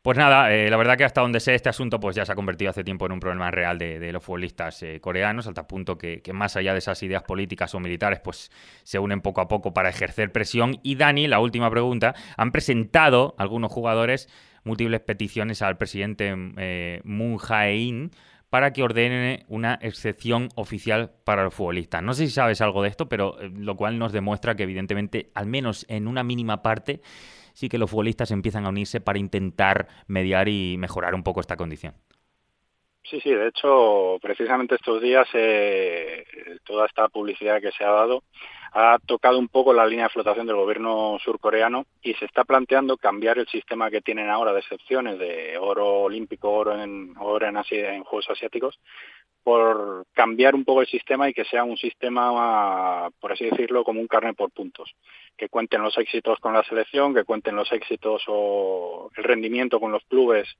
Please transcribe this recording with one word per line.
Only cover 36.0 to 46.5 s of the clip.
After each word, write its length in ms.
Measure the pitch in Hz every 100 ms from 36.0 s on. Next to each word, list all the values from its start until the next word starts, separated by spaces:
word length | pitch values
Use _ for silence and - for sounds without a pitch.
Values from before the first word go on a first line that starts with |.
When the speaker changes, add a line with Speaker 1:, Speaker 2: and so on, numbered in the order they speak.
| 82 82 82 90 87 87
Speaker 2:
toda 220 | - 104 107
esta 200 | - 110
publicidad 520 | 107 104 98 107 107
que 100 | 101
se 140 | -
ha 60 | 101
dado 320 | 104 113 127 _ - - - -
ha 260 | 110 113 117 -
tocado 320 | 120 127 127
un 80 | 120
poco 260 | 131 131
la 140 | 120 110
línea 200 | 117 113
de 40 |
flotación 380 | 120 104 104 117
del 80 | 104
gobierno 600 | 98 107 113 110 107 104
surcoreano 640 | - 110 110 110 113 123 139 _
y 120 | 123
se 100 | 110
está 180 | 107 -
planteando 540 | 127 135 127 135 135 131
cambiar 420 | 104 101 110 117
el 80 | 117
sistema 420 | 113 - 113 110
que 120 | 104
tienen 280 | - 110 104
ahora 220 | 107 113
de 60 | 98
excepciones 580 | - 101 - 131 120 95
de 360 | 90 82 80 82
oro 420 | 98 101 101 101
olímpico, 500 | 98 107 110 107 104